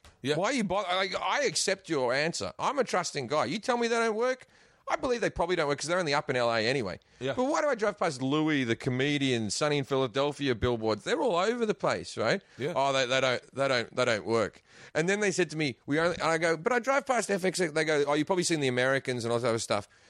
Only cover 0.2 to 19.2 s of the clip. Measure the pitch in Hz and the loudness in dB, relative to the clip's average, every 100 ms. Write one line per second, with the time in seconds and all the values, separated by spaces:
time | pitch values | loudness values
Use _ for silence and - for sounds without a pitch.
0.2 | 127 151 202 277 202 190 185 180 190 190 | -2 0 0 0 0 -2 0 -2 -2 -2
1.2 | 180 240 254 156 - 190 - 151 127 131 | -2 0 0 0 -2 -2 -2 0 0 0
2.2 | 156 - 92 - 165 269 226 190 170 147 | 0 -2 -6 -4 -2 0 0 -2 -2 -4
3.2 | 120 147 120 202 226 240 233 233 226 214 | -2 0 0 -2 -2 0 0 0 0 0
4.2 | 247 254 - _ _ _ - 339 277 240 | -2 -4 -10 _ _ _ -6 -4 -2 -2
5.2 | 190 - 170 175 147 139 143 180 165 143 | -2 -2 0 0 0 0 0 -2 0 0
6.2 | 147 127 117 113 110 139 101 82 _ - | 0 2 2 2 2 0 -2 -6 _ -8
7.2 | 131 135 254 320 302 233 220 - 180 131 | -4 -2 0 0 0 0 -2 -2 -2 -2
8.2 | 131 151 156 147 123 117 135 127 143 147 | 0 2 2 2 2 0 0 0 0 2
9.2 | 135 120 107 - 151 147 135 135 131 127 | 2 0 0 -2 0 0 0 0 0 0
10.2 | 143 143 139 113 123 117 110 107 - 262 | -2 0 -2 0 0 0 0 -2 -2 -2
11.2 | 277 170 202 240 220 190 156 107 82 - | 0 2 0 0 -2 0 -2 -2 -4 -2
12.2 | 110 190 - - 131 131 139 135 123 131 | 0 0 -4 -8 -4 0 2 2 2 2
13.2 | 131 120 - 123 139 127 113 - 123 107 | 2 0 -4 -4 0 0 -2 0 2 2
14.2 | 87 113 95 - _ - - - 165 202 | 0 0 0 -4 _ -20 -6 -2 0 2
15.2 | 208 185 170 156 147 117 - 147 170 - | 0 0 -2 -2 -4 -4 -2 0 0 0
16.2 | 147 160 165 160 165 247 247 277 277 247 | 0 2 2 0 0 0 2 0 0 0
17.2 | 202 196 180 165 170 151 160 151 143 151 | 0 0 0 0 0 0 2 2 2 2
18.2 | 147 185 170 160 135 123 127 135 131 123 | 2 0 0 0 2 2 2 2 0 -2